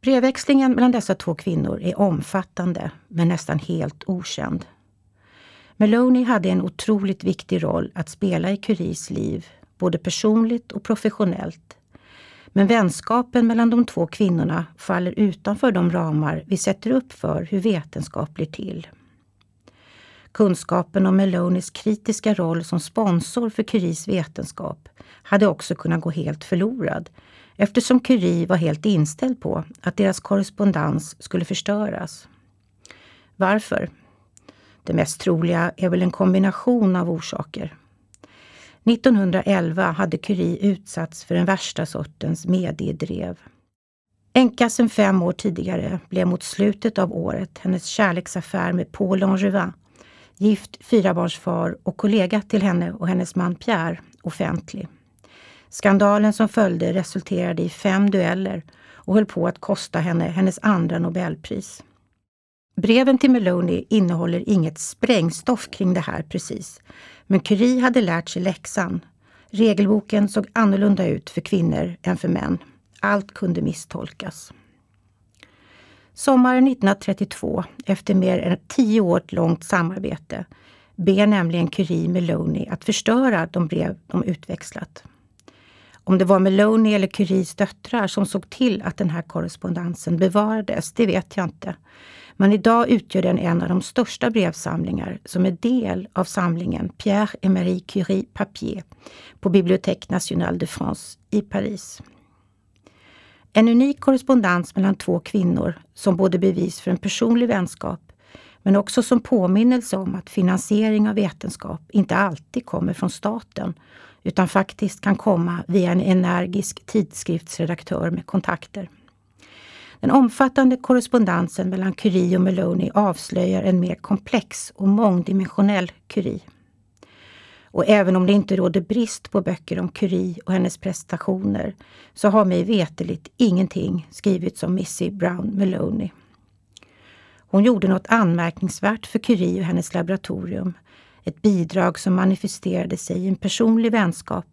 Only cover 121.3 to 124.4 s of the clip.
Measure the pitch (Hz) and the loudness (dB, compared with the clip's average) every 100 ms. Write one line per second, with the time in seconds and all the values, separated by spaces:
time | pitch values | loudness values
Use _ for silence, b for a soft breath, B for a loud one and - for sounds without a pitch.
121.3 | 175 175 - 185 185 185 - 208 180 180 | 2 -2 -2 -4 -2 -2 0 2 2 2
122.3 | 180 185 185 175 175 196 202 208 165 - | 4 2 2 0 0 0 2 0 0 -4
123.3 | 190 180 185 196 185 180 175 - 196 - | -2 0 0 2 2 0 -4 -2 -4 0
124.3 | 226 | -4